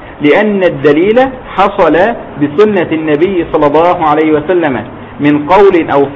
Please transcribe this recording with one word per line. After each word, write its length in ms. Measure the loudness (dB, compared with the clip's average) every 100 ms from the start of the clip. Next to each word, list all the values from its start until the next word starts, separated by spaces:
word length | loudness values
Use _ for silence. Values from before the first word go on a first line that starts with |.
| -18 -4
لأن 420 | 0 2 2 0
الدليل 560 | 0 0 0 2 2 2 0 -4 -8 -2
حصل 380 | -2 2 2 2 0 -2 -10 -4
بسنة 500 | -2 2 2 2 -2
النبي 540 | -4 -2 0 0 -2 -2
صلى 140 | 0 2
الله 420 | 2 2 0 0
عليه 220 | 0 0
وسلم 540 | 0 0 -2 0 -4 -8 -16 -18 -4
من 280 | 0 0 2
قول 420 | 4 4 4 0
أو 120 | 0 0